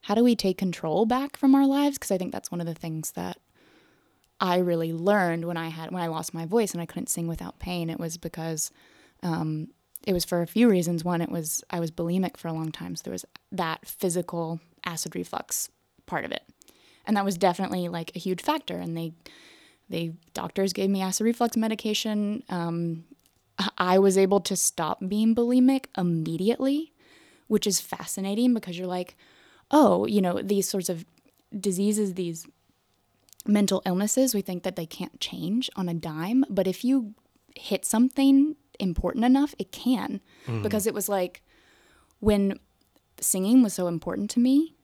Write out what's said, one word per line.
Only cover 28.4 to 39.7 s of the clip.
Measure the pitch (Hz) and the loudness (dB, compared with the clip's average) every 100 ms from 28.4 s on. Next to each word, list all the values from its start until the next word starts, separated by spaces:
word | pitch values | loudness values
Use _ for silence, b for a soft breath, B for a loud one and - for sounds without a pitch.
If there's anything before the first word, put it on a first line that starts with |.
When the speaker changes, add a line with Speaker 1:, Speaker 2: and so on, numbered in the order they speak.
| 247 | 2
Speaker 1:
because | 233 190 170 | 2 -2 -8
you're | 180 | -6
like, | 180 180 _ b b b b b | -6 -6 _ b b b b b
"Oh, | 294 254 180 214 | 6 8 6 2
you | 208 | 2
know, | 185 175 | 2 0
these | 196 202 185 | 0 0 0
sorts | 202 180 | -2 -4
of | 170 170 _ _ _ _ 208 | -6 -10 _ _ _ _ -6
diseases, | 190 180 202 214 208 | -4 0 0 2 -2
these | 185 175 165 - _ _ _ _ _ _ _ _ - - | -2 -6 -8 -14 _ _ _ _ _ _ _ _ -12 0
mental | 208 202 190 - | 2 2 0 0
illnesses, | 180 208 - 262 | -2 0 2 2
we | 214 | 0
think | 196 180 | -4 -6
that | 185 185 | -6 -6
they | 165 | -10
can't | - 185 - | -10 -12 -10
change | - - 165 220 254 - | -10 -8 -4 -2 -4 -4
on | 180 | -4
a | |
dime. | 170 165 156 175 254 262 | -4 -6 -8 0 2 2
But | 196 190 | 0 0
if | 185 240 | 0 0
you | 269 214 214 _ _ _ - | 0 -2 -12 _ _ _ -20
hit | - 190 - | -6 -4 0
something | 220 254 - 277 269 294 302 _ - | 2 2 4 6 6 6 0 _ -4
important | 190 170 - - 233 | -2 0 -2 2 4
enough, | 262 294 - | 6 4 -2
it | 196 | -10